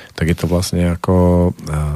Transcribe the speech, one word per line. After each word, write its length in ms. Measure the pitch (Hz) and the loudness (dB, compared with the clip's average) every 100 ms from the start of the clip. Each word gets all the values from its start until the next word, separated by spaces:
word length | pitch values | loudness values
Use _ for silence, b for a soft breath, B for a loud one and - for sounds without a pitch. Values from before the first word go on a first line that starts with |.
| B - | B -4
tak 160 | 80 | -2
je 0 | |
to 160 | 87 82 | -2 -2
vlastne 480 | 87 92 90 87 85 | -2 -2 -2 0 -2
ako, 560 | - 90 90 87 87 | 0 2 4 4 2
e, 240 | - 76 76 76 | -2 -6 -4 -2